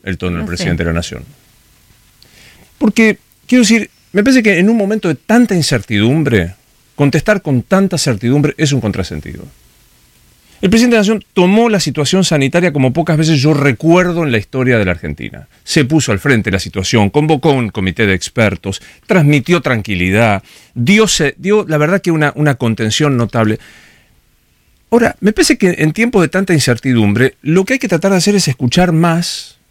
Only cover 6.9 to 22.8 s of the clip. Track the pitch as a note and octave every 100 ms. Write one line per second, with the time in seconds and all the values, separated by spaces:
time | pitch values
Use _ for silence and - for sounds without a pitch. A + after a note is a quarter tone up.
6.9 | - C#3+ D#3 F3+ G3+ - B2+ - F#3+ G3
7.9 | E3+ - G#2 A#2 C#3+ C#3+ - D3+ C#3 G#2+
8.9 | F#2+ F2+ D#2 - - - _ _ _ _
9.9 | _ _ _ _ _ _ _ F#3+ A3+ B3
10.9 | A#3 G3+ A3 - - F3+ G#3 A#3 G#3 D3+
11.9 | D3+ C#3+ F#3 F3+ D#3 C3+ F3 F3 D3 C3
12.9 | B2+ D#3+ D#3 D#3+ D#3 C#3+ D3 C#3 A#2+ D#3+
13.9 | F3 F3+ E3+ D#3 A2+ - C3 B2+ A#2 F#2+
14.9 | F2 D#2+ C#2+ A1 - - _ - E3 C3
15.9 | D#3+ - G2 D3 A#2+ G2+ F#2 - G2 F#2
16.9 | A#2 G2+ D3 D3+ D3+ D#3+ C3+ A2+ G#2+ F#2+
17.9 | E2+ G#2+ F2+ - - G#2+ F#2+ G2 - -
18.9 | - - F#3 D3 D3 B2 F3 C#3 A#2 G#2
19.9 | F#2 F2+ G2+ A#2 G2 - - _ - B2
20.9 | G#3 G#3+ - D3 - E3 G#3+ F#3+ D#3 D3+
21.9 | G3 - D#3+ D3 - D3+ B2+ A#2+ A2